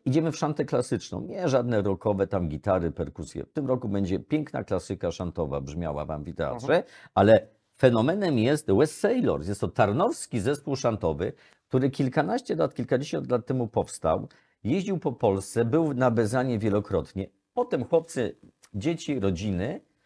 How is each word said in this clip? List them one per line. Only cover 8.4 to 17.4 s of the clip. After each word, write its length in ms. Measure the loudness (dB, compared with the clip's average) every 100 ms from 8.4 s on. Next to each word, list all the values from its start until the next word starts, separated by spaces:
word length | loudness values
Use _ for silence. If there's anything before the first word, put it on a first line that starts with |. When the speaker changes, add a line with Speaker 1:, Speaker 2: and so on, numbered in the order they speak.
| 2 2 2
Speaker 1:
West 280 | 2 2 2
Sailors. 480 | 0 2 2 0 -2
Jest 120 | -4
to 80 | -2
tarnowski 720 | 2 4 4 0 -2 -6 -2
zespół 360 | -2 -2 -4 -2
szantowy, 560 | -2 0 -2 -2 -4 -6 _ _ _
który 220 | 0 0
kilkanaście 680 | 0 -2 0 -2 -4 -4 -2
lat, 180 | -2
kilkadziesiąt 560 | -2 -2 -2 -2 -6 -2
lat 160 | -4 -2
temu 200 | -4 -2
powstał. 600 | -2 -4 -2 0 0 -2 -16 _ _
Jeździł 340 | -2 -2 -2 -4
po 140 | -4
Polsce, 520 | 0 0 0 0 -2
był 300 | 2 2 0
na 160 | 2 2
Bezanie 480 | 2 2 0 0 0
wielokrotnie. 680 | 0 0 0 -2 -2 -6 -8 _